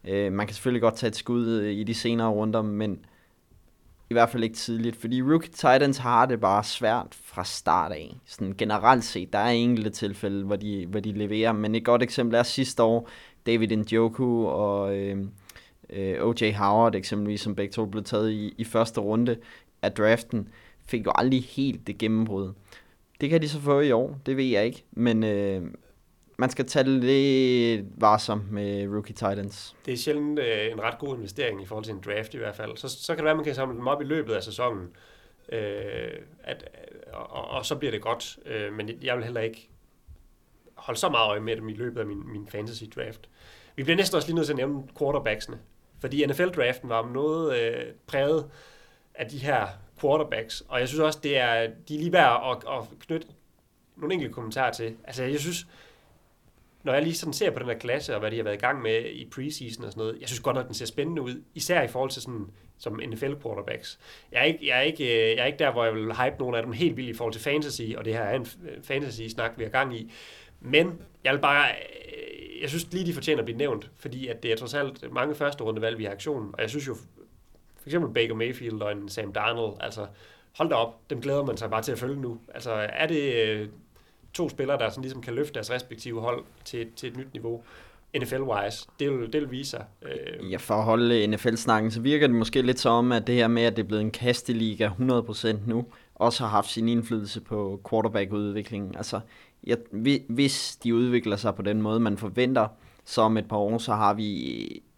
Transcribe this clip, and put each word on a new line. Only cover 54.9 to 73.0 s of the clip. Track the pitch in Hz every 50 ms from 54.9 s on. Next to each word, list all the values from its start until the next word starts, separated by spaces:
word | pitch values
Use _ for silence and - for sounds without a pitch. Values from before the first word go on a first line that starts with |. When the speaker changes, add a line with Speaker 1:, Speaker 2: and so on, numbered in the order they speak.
| 113 - -
Speaker 2:
Altså, | - 117 127 127
jeg | 127 143 147
synes, | 143 175 175 175 - - - - - - - _ _ _ _ _ _ _ _ _ _ _ _ _ _ _ _ _ -
når | 147 127
jeg | 143 156
lige | 165 160
sådan | - - 156 135
ser | - 214 175
på | 113 123
den | 120
her | 120 113
klasse, | 113 - 120 123 143 139 - 123
og | 104
hvad | 107 107
de | 110
har | 117 104
været | 104 104
i | 104
gang | - 127 139 135
med | 117 110 110 113 120
i | 113 104 123 123 - -
preseason | 127 131 156 151 - 127 113 113 113 117
og | 104
sådan | 95 104
noget, | 110 110 113 -
jeg | - 117
synes | 123 120
godt | - 139 123
nok, | 131 120
den | - 107
ser | - 123
spændende | 110 - - 143 160 170 156
ud, | 131 123 123 - - _ _
især | 156 - - 180 170
i | 139
forhold | 113 - 127 135 131
til | 131 -
sådan, | - 127 123 110 98 95 - - - - _
som | _ - 120 107 - - 120
N | 110
F | 110 135
L-quarterbacks. | 135 147 147 - 117 104 101 101 117 - 113 - - - _ - - - - - _
Jeg | - 120
er | 135
ikke, | 156 160 160 147
jeg | 139 123
er | 127
ikke, | 139 156 156 - 143
øh, | 123 117 113 113 110 113
jeg | 123
er | 123
ikke | 139 147 -
der, | 156 139
hvor | 117 120 117
jeg | 113 110
vil | 110 110 113 110
hype | 107 127 127 - -
nogen | 131 123 120
af | 117 113
dem | 127
helt | 110 113 135 139 113
vildt | 123 131 120
i | 113
forhold | 113 120 113 110
til | 110
fantasy, | - 147 143 151 151 143 - - 117 110 -
og | 117 107
det | 110 110
her | 117
er | 110 101 117
en | 135
f-, | 117 117 - - 175 156 - - -
fantasy-snak, | - 139 139 147 127 107 113 113 113 113 123 113 117 -
vi | 131 113
har | 104
gang | - 131 135 131 120
i. | 113 113 113 - - - - - - - - - -
Men | - 123 135 151 170 190 170 - - - - - -
jeg | 131 135
vil | 139
bare, | 143 143 143 147 143 127
øh, | - - - - - - - - 147 147 - - - - - - - -
jeg | - 135
synes | 143 170 - -
lige, | 175 185